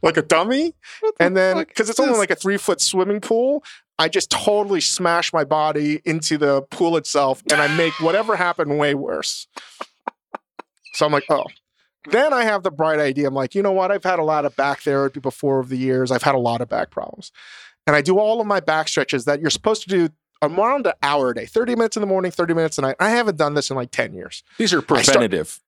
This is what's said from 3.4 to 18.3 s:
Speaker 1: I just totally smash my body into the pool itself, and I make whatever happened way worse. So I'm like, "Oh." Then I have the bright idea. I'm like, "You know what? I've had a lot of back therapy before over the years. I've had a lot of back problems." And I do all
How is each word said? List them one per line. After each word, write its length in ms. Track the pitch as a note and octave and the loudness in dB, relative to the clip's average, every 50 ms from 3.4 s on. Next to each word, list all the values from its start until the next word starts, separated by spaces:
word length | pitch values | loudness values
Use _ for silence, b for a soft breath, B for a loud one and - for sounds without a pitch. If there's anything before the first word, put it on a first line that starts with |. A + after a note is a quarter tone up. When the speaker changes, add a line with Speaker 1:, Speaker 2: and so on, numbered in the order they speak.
| A#3+ C4 C#4+ D4 B B B B B B _ - | 2 2 0 -2 B B B B B B _ -2
Speaker 1:
I 100 | D#3+ D#3+ | -2 0
just 220 | E3 G3 - - | 0 -2 -2 -2
totally 500 | - - - - G#3 G#3 G#3 G3+ G3 E3+ | -4 -2 0 2 2 2 2 0 0 -2
smash 520 | D3 - - - F#3 E3+ E3+ E3+ E3+ - - | 0 -2 -2 0 0 2 2 2 0 0 -2
my 120 | E3 D3+ | -2 0
body 560 | C#3 D#3 D#3 D3+ D#3 D3+ D3 D3+ D3 D3+ D#3 _ | 0 0 0 0 0 0 0 -2 -2 -2 -2 _
into 340 | F3 D#3 D#3+ D#3 - D#3 D3+ | -4 -4 -2 -2 -2 0 2
the 240 | D3 C#3+ C#3 C#3 C3+ | 2 2 2 2 0
pool 340 | _ - - F#3 E3+ E3+ | _ -2 0 0 2 2
itself, 460 | D#3+ D3 - - D3+ C#3+ C3+ C3+ - - - | 0 -2 0 0 0 2 2 0 -4 -2 0
and 100 | D3 D3+ | 2 2
I 80 | D3 D3 D3+ | 2 2 2
make 160 | E3 E3 E3 D#3 - | 2 0 0 0 0
whatever 360 | D#3+ E3 E3+ G3+ A3 A3 G#3+ | 0 2 2 2 0 0 0
happened 420 | F3 F3+ F3 E3+ - E3 D3 C#3+ D3 | 0 0 -2 0 -2 -2 -2 0 0
way 160 | D3 D3 C#3+ | 0 0 0
worse. 520 | C#3 - - - - - - - - - _ B B B B B B B - _ _ _ - _ _ _ _ - - _ _ _ - - _ _ _ _ - - | -2 -4 -6 -6 -6 -6 -6 -8 -10 -12 _ B B B B B B B -18 _ _ _ -14 _ _ _ _ -18 -18 _ _ _ -20 -20 _ _ _ _ -16 -2
So 100 | - D#3 | -2 0
I'm 60 | D3+ D3+ | 2 2
like, 120 | C#3+ - - | 0 0 0
"Oh." 140 | D#3+ - - - - _ _ _ _ _ _ _ _ _ _ D3+ | -2 -2 -2 -6 -12 _ _ _ _ _ _ _ _ _ _ -2
Then 220 | C#3+ A3+ C#4 D#4 C#4+ | 2 2 2 4 2
I 100 | B3 A#3 | 2 0
have 220 | A3 G#3 G3 F3 | 0 0 0 -2
the 80 | F#3+ D#3 | -4 -2
bright 260 | C#3+ D#3+ D#3 D#3 D3+ | 0 0 0 2 2
idea. 300 | D3+ C#3 B2+ C#3 D3 C#3 | 0 0 0 0 -2 -2
I'm 60 | C3 | 0
like, 200 | C3+ C3+ B2 - | -2 -4 -2 -2
"You 80 | G3 G3 | -2 0
know 80 | G3+ | 0
what? 220 | F#3+ F#3+ F#3+ F#3 G3+ | 2 2 0 0 -2
I've 100 | G3 - | -2 0
had 160 | F#3 F#3 E3+ | -2 0 0
a 60 | D#3 | 0
lot 200 | D#3 D#3 D3+ C#3+ | 0 0 0 0
of 120 | C#3+ - | -2 -2
back 240 | - C3+ C#3+ C#3 - | 0 0 0 0 -2
therapy 400 | - D3+ C#3 C#3 C#3 C3+ - C#3+ | -2 0 0 0 0 -2 -4 -4
before 400 | C3 C3+ - - - C#3+ C3+ C3+ | -8 -8 -8 -2 -2 0 0 0
over 80 | B2+ B2+ | -2 -2
the 100 | C3 B2+ | -4 -4
years. 320 | B2+ C3 C3 B2+ C3 B2 | -2 0 0 0 2 0
I've 140 | C3 B2 - | 0 0 2
had 100 | D3 C#3 | 2 2
a 40 | C3 | 2
lot 220 | A#2+ A#2 A#2 A#2 | 0 0 -2 -2
of 80 | A#2+ A2+ | -4 -4
back 220 | A2+ - - - | -4 -4 -4 -4
problems." 400 | _ - - - - - - - B B B B B B B B B B _ | _ -10 -10 -10 -14 -18 -20 -20 B B B B B B B B B B _
And 80 | - D3 | 2 2
I 60 | D3 C#3+ | 2 4
do 160 | D#3+ F#3 G3 | 4 2 2
all 220 | G#3+ G#3+ | 4 2